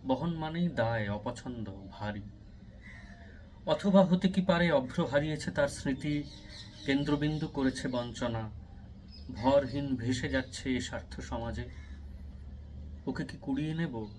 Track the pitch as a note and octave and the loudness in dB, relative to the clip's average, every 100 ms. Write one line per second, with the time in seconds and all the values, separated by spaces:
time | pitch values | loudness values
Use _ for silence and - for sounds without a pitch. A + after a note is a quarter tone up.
0 | - C3+ E3+ E3 D#3 E3 F3 A#2+ A2+ A#2 | 0 0 2 -2 -2 0 0 2 2 2
1 | G2+ G#2 A2+ A#2+ C3 A#2+ G2+ G2 G2 - | 0 -2 -4 -6 -8 -6 -6 -8 -12 -6
2 | G#2+ G#2 G2+ - - - - - - - | -6 -4 -8 -14 -18 -18 -18 -16 -16 -16
3 | - - - - - - - D#3 G3+ F#3+ | -16 -16 -16 -16 -18 -8 0 2 8 8
4 | F3 F3+ F#3+ F#3+ F#3 E3+ F3 C#3+ B2+ - | 10 8 6 4 4 6 8 6 4 0
5 | D#3 C#3+ D#3 D3+ - - C#3+ - D3 C3 | 4 4 2 -2 -2 2 2 2 -2 0
6 | D3 D3 C#3+ - - - - - - C#3 | 0 -2 -2 -12 -16 -16 -16 -8 0 2
7 | C#3+ C#3+ D3+ D3+ D#3 C#3+ C3 C3 C#3 B2 | 4 2 2 0 -2 2 2 2 -2 -2
8 | A#2+ A2+ A#2+ A2+ A2 - - - - - | -2 -2 -2 0 -4 -8 -14 -16 -14 -16
9 | - - - F2+ B2+ C#3+ B2+ C#3 C#3+ B2 | -16 -14 -10 2 6 6 4 -2 0 0
10 | A2+ B2+ D3+ C3 B2+ - C3+ B2 - A#2 | 0 0 2 0 -2 -6 -2 -2 -2 -6
11 | - - - A#2+ A#2 A2 A#2+ - - - | -8 -10 -6 -4 -4 -4 -8 -10 -12 -12
12 | - - - - - - - - - - | -12 -12 -12 -12 -14 -14 -14 -12 -12 -8
13 | - - C3+ - C3+ C3+ D#3 D#3+ E3 A#2 | -6 -4 -6 -6 -2 0 0 0 -2 -2
14 | G#2 | -8